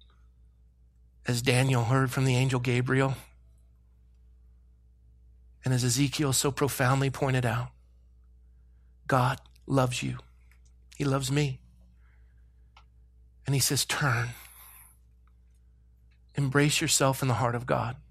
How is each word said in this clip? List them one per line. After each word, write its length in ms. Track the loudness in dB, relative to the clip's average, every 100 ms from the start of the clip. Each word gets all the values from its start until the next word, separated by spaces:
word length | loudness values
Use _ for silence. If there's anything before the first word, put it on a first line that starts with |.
| -20 _ -20 _ -20 _ -20 _ -20 _ -20 _ -6
as 140 | -2
Daniel 440 | 2 2 4 2
heard 260 | 2 2 2
from 140 | 0
the 100 | 2
angel 240 | 2 0 0
Gabriel, 560 | 0 0 0 0 0 -2 -12 -20 -20 -20 -20 _ _ _ _ -20 -20 -20 -20 -20 -20 -20 -20 -20 -20 -20 -20 -20 -20 -10
and 80 | -2
as 120 | 0
Ezekiel 480 | 0 2 0 0 -2
so 180 | 0 -2
profoundly 600 | 0 -2 0 2 2 0
pointed 360 | -2 -2 0 0
out, 240 | -4 -6 -14 _ -20 -20 -20 -20 -20 -20 -20 -20 -20 -20 -20 -2
God 340 | 0 0 -2 -12 -20 -2
loves 360 | 0 0 -2
you. 160 | -6 -8 -14 -20 -20 -20 -20 -20 -20 -6
He 80 |
loves 260 | -2 -2 0
me. 300 | 0 0 -4 -14 -20 -20 -20 -20 -20 -20 -20 -20 -20 -20 -20 -20 -20 -20 -20 -20 -14 -2
And 80 |
he 60 | 0
says, 260 | 0 0 -2
"Turn." 480 | 0 0 0 -2 -8 -20 -20 -20 -20 -20 _ _ _ -20 -20 _ _ _ _ _ _ _ _ -12
Embrace 460 | -4 0 2 2 2
yourself 400 | 0 2 2 2
in 60 | 0
the 80 |
heart 220 | 0 0 -2
of 100 | -2
God, 300 | -2 -2 -8 -18